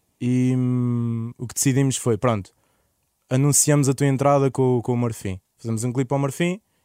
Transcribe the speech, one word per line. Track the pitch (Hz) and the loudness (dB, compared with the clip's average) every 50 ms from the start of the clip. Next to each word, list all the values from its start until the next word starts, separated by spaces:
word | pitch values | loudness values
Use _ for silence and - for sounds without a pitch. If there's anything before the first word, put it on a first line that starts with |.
| _ _ _ _ | _ _ _ _
E, | 120 123 127 127 127 127 127 | -2 0 2 2 2 2 2
hum, | 127 127 123 127 123 123 123 120 120 120 117 117 113 113 120 - - | 0 0 0 0 0 0 0 0 0 -2 -2 -4 -4 -6 -8 -10 -12
o | 123 110 | -12 -8
que | - | -6
decidimos | - - 139 123 139 139 135 123 | -2 0 2 2 2 2 0 0
foi: | - - 123 110 95 | -2 -2 -2 0 0
pronto, | - 123 113 101 92 - _ _ _ _ _ _ _ _ _ _ _ _ _ _ _ - | 0 0 0 -2 -4 -8 _ _ _ _ _ _ _ _ _ _ _ _ _ _ _ -2
anunciamos | 131 131 139 147 131 - - 151 147 147 135 135 | 0 2 2 2 2 2 2 2 2 2 2 2
a | 135 | 0
tua | - 143 139 | 2 0 0
entrada | 135 123 135 143 143 139 139 135 | 2 2 2 2 4 4 2 0
com, | - 135 131 127 123 120 113 | 0 0 2 2 2 0 0
com | - 123 | -2 -2
o | 120 | 0
Marfim. | 120 117 110 - - 98 92 92 - _ _ _ | 0 -2 -4 -6 -8 -8 -8 -10 -12 _ _ _
Fazemos | - 113 113 107 120 | -8 -6 -4 -4 -4
um | 123 117 | -4 -2
clipe | 135 135 123 143 | -4 -2 -2 -2
ao | 139 | -2
Marfim, | 143 139 - - 175 175 185 220 - _ _ _ | -2 -2 -2 -2 -2 -2 -2 -6 -10 _ _ _